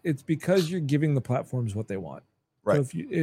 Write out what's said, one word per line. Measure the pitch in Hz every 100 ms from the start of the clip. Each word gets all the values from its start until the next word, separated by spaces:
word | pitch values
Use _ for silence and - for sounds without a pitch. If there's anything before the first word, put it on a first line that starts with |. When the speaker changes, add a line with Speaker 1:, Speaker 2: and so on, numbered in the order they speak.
Speaker 1:
it's | 170 139
because | - 151 - 190 160
you're | 185
giving | 139 143 151 139
the |
platforms | - 123 - 127 113
what | 104 -
they | 98
want. | 80 69 - _ _ _
Speaker 2:
Right. | 107 147
Speaker 1:
So |
if | 135
you, | 165 285 170